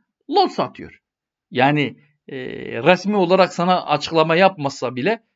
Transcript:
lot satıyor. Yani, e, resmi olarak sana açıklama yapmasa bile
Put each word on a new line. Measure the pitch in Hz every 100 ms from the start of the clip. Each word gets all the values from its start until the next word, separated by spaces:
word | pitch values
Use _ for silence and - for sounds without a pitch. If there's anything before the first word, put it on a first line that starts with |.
| _ _ -
lot | 339 370
satıyor. | - 131 - - - _ _ _ _ _
Yani, | 120 135 147 127 - _ _ -
e, | 131 127 117 - 117
resmi | 135 180 196 208
olarak | 175 190 175
sana | - 175 180 -
açıklama | 147 - 165 160 165
yapmasa | 190 190 139 - 123 123
bile | 156 226 _